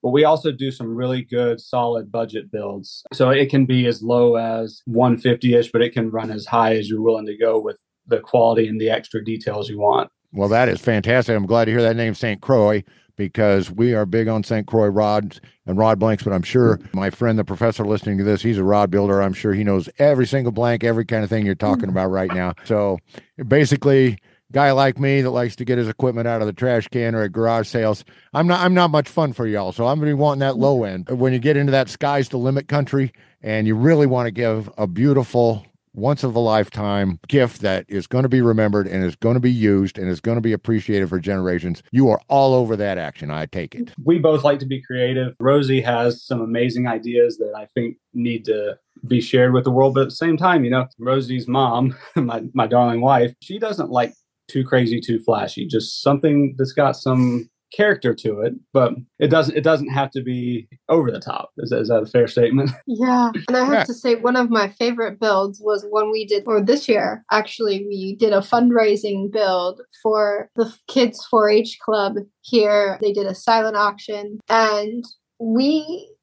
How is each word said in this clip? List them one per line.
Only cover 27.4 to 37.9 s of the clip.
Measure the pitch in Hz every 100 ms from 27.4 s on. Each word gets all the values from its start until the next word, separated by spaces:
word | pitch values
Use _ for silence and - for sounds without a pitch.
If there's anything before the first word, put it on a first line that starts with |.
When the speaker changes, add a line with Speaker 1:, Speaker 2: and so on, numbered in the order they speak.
| 113 117 107
Speaker 2:
sales, | 120 110 104 - _ _
I'm | 143 170
not, | 180
I'm | 180
not | 180 175
much | 151 135
fun | - 151
for | 117 113
y'all. | 104 92
So | 92 120
I'm | 151
gonna | 151
be |
wanting | 143 147 139
that | 135 127
low | 135 135
end. | 107 92 90
When | 127 131
you | 127
get | 131 143
into | 143
that | 135 127
sky's | - 147 143 131
the | 127
limit | 127 135 139
country | 147 139 139 127 _ _ _
and | 107 110 107
you |
really | 110 131 160 143
wanna | 127 120
give | 101 120 110 104 -
a | 104
beautiful, | 87 135 135 120 120 117 110 - _ _
once | - 113 143
of | 131 113
a |
lifetime | 117 110 101 - 104 101 98 85 -
gift | 139 123 -
that | 98 92
is | -